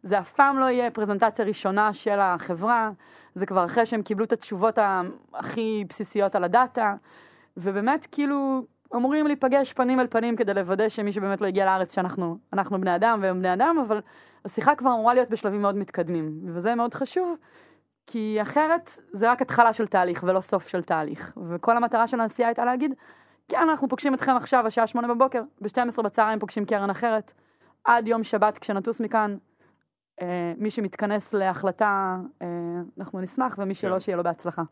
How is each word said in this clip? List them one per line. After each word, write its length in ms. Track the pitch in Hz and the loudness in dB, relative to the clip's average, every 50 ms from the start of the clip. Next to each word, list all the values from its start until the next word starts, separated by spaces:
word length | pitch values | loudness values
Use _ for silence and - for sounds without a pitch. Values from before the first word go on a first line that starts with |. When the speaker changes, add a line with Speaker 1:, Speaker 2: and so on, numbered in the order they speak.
| - | -2
Speaker 1:
זה 160 | 185 196 202 | 0 0 0
אף 140 | 180 - - | 0 -2 2
פעם 260 | - 277 277 277 269 | 4 4 4 6 2
לא 60 | 262 | 2
יהיה 260 | 262 254 247 240 240 | 2 2 2 0 -2
פרזנטציה 540 | - 226 214 202 208 196 233 220 220 - 220 | 0 -2 -2 -2 2 2 2 2 2 0 -2
ראשונה 480 | 190 208 - - 196 190 202 214 214 208 | -2 -2 -2 -2 0 2 2 2 2 0
של 260 | - - 214 202 202 | -2 -2 0 2 2
החברה, 720 | 202 190 175 170 - - 180 160 185 220 240 233 220 214 202 - - - - - - _ _ | 2 2 2 -2 -2 -6 -6 -4 0 0 2 2 2 -2 -4 -8 -18 -20 -20 -20 -20 _ _
זה 120 | 180 190 | -6 -6
כבר 180 | 190 196 185 175 | 0 2 2 2
אחרי 220 | 175 170 233 226 | 2 4 2 2
שהם 160 | 220 240 220 202 | 2 2 -4 -2
קיבלו 220 | - 214 190 226 | -2 -2 -2 0
את 80 | 220 240 | 0 -2
התשובות 460 | 220 - - 214 185 190 226 220 226 | -4 -2 -8 -4 0 0 2 4 4
ה-, 240 | 214 202 190 185 175 180 - - _ _ - | 2 2 2 0 -2 -4 -8 -14 _ _ -12
הכי 500 | 123 - - - 233 226 220 220 214 202 180 | -10 -10 -8 -4 -4 -2 -2 -2 -4 -4 -6
בסיסיות 460 | - - 214 - - 208 196 196 - | -8 -8 -8 -4 0 0 0 2 2
על 100 | 202 180 | 0 0
הדאטה, 500 | 175 180 233 254 247 - 247 220 208 202 - _ _ - - - - _ _ _ _ _ | 4 4 4 4 4 0 -2 0 0 -2 -4 _ _ -20 -20 -20 -20 _ _ _ _ _
ובאמת, 500 | - 170 196 196 202 208 233 285 - - - - | -6 -6 -4 -2 0 0 0 0 0 -2 -8 -4
כאילו, 500 | - 285 277 285 285 277 269 269 262 - - _ _ _ _ - | -2 -2 0 0 0 0 0 -2 -2 -4 -8 _ _ _ _ -4
אמורים 320 | 240 240 262 285 302 302 | 0 0 2 2 2 2
להיפגש 460 | 302 285 277 - 262 247 285 277 262 - | 0 0 2 2 2 4 4 2 2 0
פנים 280 | - 254 247 254 254 | 0 0 2 4 2
אל 60 | 254 | 0
פנים 300 | 247 - 226 226 240 233 | 2 0 0 0 0 0
כדי 180 | 208 240 196 202 | 0 0 0 0
לוודא 340 | 202 190 175 190 190 214 220 | 0 0 0 0 0 0 0
שמי 240 | - - 208 208 196 | 0 -2 -4 -2 -2
שבאמת 280 | 214 196 196 196 196 | -2 -2 -2 -2 -2
לא 60 | 208 | -2
הגיע 200 | 196 190 196 196 | -2 0 2 2
לארץ, 280 | 190 190 190 185 180 - | 2 2 2 0 -2 -2
שאנחנו, 440 | - 180 185 180 190 180 170 170 - _ _ - | -2 -2 -2 -2 -4 -4 -4 -4 -8 _ _ -4
אנחנו 280 | 190 190 185 202 190 | -4 -2 -2 -2 -2
בני 140 | 185 180 175 | 0 0 2
אדם 240 | 170 202 226 233 214 196 | 2 4 2 2 2 0
והם 160 | 190 185 185 | 0 0 0
בני 140 | 185 185 180 | 0 0 2
אדם, 240 | 190 247 320 339 320 269 | 2 2 2 2 2 0
אבל 140 | 214 220 214 - - - - - - _ _ _ | 0 -2 -4 -4 -10 -20 -20 -20 -20 _ _ _
השיחה 300 | 202 - - 214 262 294 | -8 -6 0 2 2 2
כבר 160 | 294 247 262 247 | 4 2 0 0
אמורה 200 | 226 214 226 247 | 4 4 4 4
להיות 160 | 254 254 254 | 4 4 2
בשלבים 320 | 220 220 - 208 196 208 208 | 0 -2 -2 -2 -2 0 0
מאוד 140 | 202 202 | 0 0
מתקדמים, 640 | 202 190 - - - 170 165 180 165 156 156 151 156 180 185 165 | -2 -6 -6 -4 -4 -4 -2 -2 -4 -4 -4 -8 -8 -10 -8 -8
וזה 200 | 175 175 214 240 | -4 -2 -2 0
מאוד 200 | 233 233 240 240 | 0 -2 -2 -2
חשוב, 400 | - 269 262 - 359 370 349 339 - _ _ _ - - _ _ _ _ _ _ _ _ | -4 -6 -2 -2 -2 -2 -2 -4 -8 _ _ _ -20 -20 _ _ _ _ _ _ _ _
כי 320 | - - 233 214 214 214 214 214 | -10 -6 -6 -4 -2 -2 -2 -2
אחרת 480 | 208 - 285 302 311 - 339 339 - - - - _ - | 0 2 2 2 2 2 0 -2 -8 -16 -18 -16 _ -4
זה 180 | 196 214 226 | 2 4 4
רק 120 | 247 240 262 | 4 4 2
התחלה 300 | - - - 240 233 220 | 0 6 6 6 6 6
של 140 | - 226 | 2 -2
תהליך 380 | 196 - 190 180 175 175 - - | 2 2 2 2 2 0 -2 0
ולא 140 | 180 185 190 | 2 2 2
סוף 280 | 185 - - 190 - - | 2 0 -2 -2 -2 -2
של 140 | - 180 165 | -6 -6 -2
תהליך. 520 | - 175 160 156 151 - 156 - - - - - 165 | 0 -2 -2 -2 -4 -8 -10 -14 -16 -14 -14 -10 -8
וכל 280 | 175 170 - - 233 | -8 -2 2 2 4
המטרה 300 | 240 233 233 247 226 226 | 4 4 2 2 2 2
של 140 | 233 - 240 | 2 2 -2
הנסיעה 280 | 226 214 - - 240 233 | -2 -2 0 0 0 0
הייתה 160 | 233 233 233 | 0 0 0
להגיד, 300 | 240 247 254 285 311 269 _ - - - _ _ _ _ _ _ _ | 0 0 0 -2 -2 -4 _ -12 -20 -20 _ _ _ _ _ _ _
"כן, 100 | - 226 339 320 | -2 2 2 2
אנחנו 180 | 311 - 277 262 | 2 2 0 -2
פוגשים 260 | 262 254 - 285 262 | -2 0 0 0 0
אתכם 220 | - - - 262 | 0 2 2 2
עכשיו, 300 | 247 - - - 254 233 | 2 2 2 2 2 2
השעה 200 | 220 - 247 226 | 2 2 2 0
שמונה 280 | 220 - 240 240 240 240 | 2 0 -4 -2 -2 2
בבוקר, 280 | 233 262 240 - 240 220 - _ _ | 2 2 2 2 -4 -6 -6 _ _
בשתים 280 | 202 208 - 254 240 240 | -10 -6 -2 -2 -2 -2
עשרה 160 | 226 - 220 | -2 -2 -2
בצהריים 340 | 202 - - 220 214 220 214 | -2 2 2 2 2 2 -2
פוגשים 260 | 214 196 - 226 202 | -4 -6 -4 -6 -2
קרן 260 | - 214 208 196 196 | 0 0 0 0 -2
אחרת, 420 | 190 151 220 240 220 220 214 - - _ _ _ _ _ _ _ _ _ _ | -2 -2 0 0 0 0 -4 -6 -20 _ _ _ _ _ _ _ _ _ _
עד 240 | - 240 233 233 214 | 4 4 4 4 2
יום 160 | 233 226 220 | 0 0 0
שבת 340 | - - 208 202 214 208 - | 0 2 2 2 2 2 -2
כשנטוס 420 | - - 208 196 190 226 226 - | -6 -4 -4 -2 -2 -4 -4 -4
מכאן, 360 | 226 208 233 226 214 208 202 196 _ _ _ _ _ _ _ _ _ _ _ _ _ _ _ - 180 | -4 0 0 0 0 0 -4 -8 _ _ _ _ _ _ _ _ _ _ _ _ _ _ _ -10 -8
אה, 300 | 180 180 175 175 170 165 | -6 -4 -4 -4 -6 -6
מי 140 | - 208 214 | -4 -6 -4
שמתכנס 640 | - - 214 190 - - 214 202 208 208 196 - - | -4 -4 -4 -6 -4 -4 -4 -2 -2 -4 -4 -2 -2
להחלטה, 840 | 202 190 190 180 143 - 190 180 - 214 208 202 196 196 190 185 185 180 - - _ - | 0 0 0 -2 0 -2 -4 0 2 2 2 2 2 0 -2 -2 -4 -6 -10 -12 _ -10
אה, 40 | 175 175 175 170 170 170 175 175 - _ - | -8 -6 -6 -6 -6 -6 -6 -8 -10 _ -14
אנחנו 220 | 190 190 - 190 | -12 -10 -8 -8
נשמח, 360 | 185 180 - - 262 254 214 196 | -8 -6 -2 -2 -2 -2 -2 -4
ומי 160 | 202 190 196 | -6 -6 -6
שלא, 200 | - - 196 185 | -4 -2 -2 -2
Speaker 2:
כן. 60 | 185 | -2
Speaker 1:
שיהיה 160 | 180 - 185 | -2 -2 -2
לו 60 | 175 175 | 0 0
בהצלחה." 380 | 175 170 - - 180 165 - 165 151 | -2 -2 -4 -6 -8 -6 -6 -8 -8